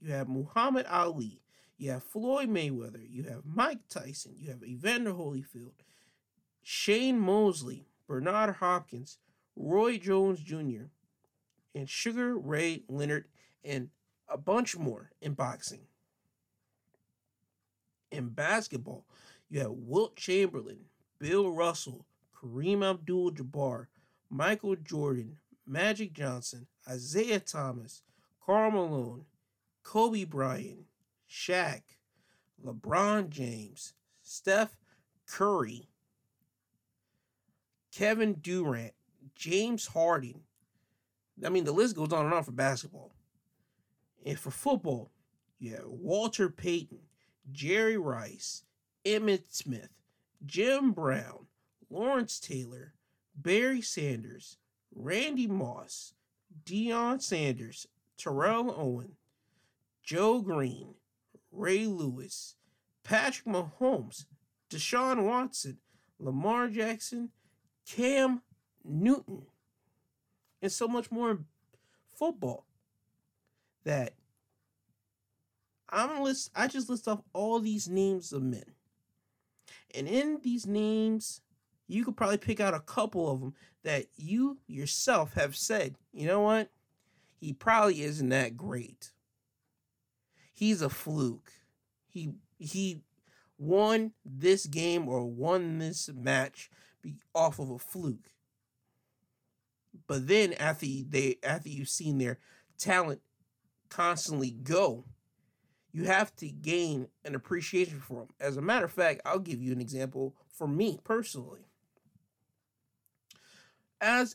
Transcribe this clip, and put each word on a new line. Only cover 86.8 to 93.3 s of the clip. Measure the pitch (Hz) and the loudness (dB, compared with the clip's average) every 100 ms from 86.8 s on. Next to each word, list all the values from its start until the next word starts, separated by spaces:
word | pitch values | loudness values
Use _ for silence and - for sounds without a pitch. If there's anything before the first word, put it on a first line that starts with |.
| _ _ _ _ _ - | _ _ _ _ _ -12
He | 156 | -8
probably | 139 220 226 208 175 | -2 4 6 6 4
isn't | 147 151 131 | 0 0 2
that | 135 120 117 | 4 2 -2
great. | - 123 117 - - _ _ _ _ _ _ _ _ _ _ _ _ _ _ | -8 -8 -8 -14 -20 _ _ _ _ _ _ _ _ _ _ _ _ _ _
He's | - 214 196 | 0 2 4
a | 147 | 2
fluke. | - 156 156 127 117 - - _ _ _ _ _ | -2 -4 0 0 -2 -10 -20 _ _ _ _ _
He, | 185 156 - _ - | -8 -8 -8 _ -16
he | 151 185 190 160 - _ _ | -8 -2 -2 -4 -12 _ _